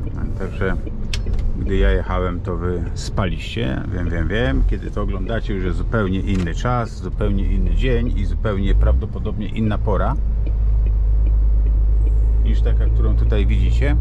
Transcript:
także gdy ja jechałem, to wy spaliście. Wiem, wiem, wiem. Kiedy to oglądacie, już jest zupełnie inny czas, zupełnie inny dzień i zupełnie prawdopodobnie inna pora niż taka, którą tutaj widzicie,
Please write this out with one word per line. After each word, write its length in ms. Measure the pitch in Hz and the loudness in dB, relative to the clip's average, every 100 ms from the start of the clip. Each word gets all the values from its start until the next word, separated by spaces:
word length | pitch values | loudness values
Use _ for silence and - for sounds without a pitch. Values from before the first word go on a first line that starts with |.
| - - - - | -6 -6 -6 -4
także 360 | 95 101 95 90 - - - - - - - - | -6 -4 -2 -2 -4 -6 -4 -4 -2 0 0 -2
gdy 180 | - 190 | 0 2
ja 140 | - | 2
jechałem, 480 | 190 - 92 185 180 | 2 0 -2 -2 -4
to 180 | - 90 | -4 -4
wy 260 | 90 87 85 | -2 -4 -4
spaliście. 880 | - - - 95 80 - - - - - | -6 -6 -2 -2 -2 -6 -6 -4 -4 -6
Wiem, 160 | 92 85 | -4 -2
wiem, 180 | 82 80 | -2 -2
wiem. 360 | 104 127 135 - | 0 0 0 0
Kiedy 220 | 107 - | -2 -4
to 100 | - | -4
oglądacie, 520 | 104 98 104 113 - | -4 -4 -4 -4 -4
już 120 | 101 92 | -4 -2
jest 120 | 82 | -2
zupełnie 420 | 85 117 98 92 | -2 0 0 -2
inny 340 | 98 95 87 82 | -2 -2 -2 -2
czas, 420 | 123 123 117 - | -2 -2 -4 -6
zupełnie 460 | 90 - 107 98 98 | -6 -2 0 0 0
inny 300 | 98 - - | 0 0 0
dzień 380 | 131 117 123 101 | 0 0 0 -2
i 80 | 98 | -2
zupełnie 500 | - 113 98 98 - | -2 -2 -2 0 2
prawdopodobnie 720 | 110 - 104 - 107 104 104 | 4 2 0 -4 -6 -4 -4
inna 300 | - 110 101 | -2 -2 0
pora 380 | - 92 90 139 - - - - - - - - - - - - - - - - - - - - - - | 0 0 0 0 0 0 0 0 2 2 2 2 2 2 4 4 4 4 4 4 4 4 4 4 4 4
niż 180 | 110 113 | 4 2
taka, 240 | - - - | 2 2 2
którą 300 | 113 110 107 | 2 4 4
tutaj 300 | - 107 101 | 4 4 2
widzicie, 500 | 104 - - 139 143 | 2 2 2 2 2